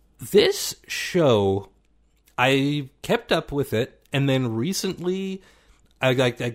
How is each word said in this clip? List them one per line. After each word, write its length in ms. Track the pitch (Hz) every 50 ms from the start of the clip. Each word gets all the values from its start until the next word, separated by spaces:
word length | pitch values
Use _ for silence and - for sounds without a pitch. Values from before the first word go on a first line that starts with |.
| _ _ _ _
This 560 | 139 - - 196 226 - 403 - - - - - _
show, 840 | - - - - - - 180 165 139 120 104 101 98 98 98 98 - _ _ _ _ _ _ _ _ _ _ _ _ _ -
I 520 | 127 135 135 139 135 143 147 147 139 127 _ _ -
kept 300 | - 208 226 - - -
up 200 | 170 160 - 143
with 200 | 143 135 - -
it, 340 | 110 123 - - _ _ _ -
and 160 | 139 139 139
then 260 | 131 131 131 123 110
recently 840 | 113 117 170 190 - - 190 175 - 165 180 185 190 190 190 190 190 - - _ _ _ _ _ _ _ _ _ _ -
I, 80 | 131
I, 440 | 131 123 131 123 120 - 123 123 117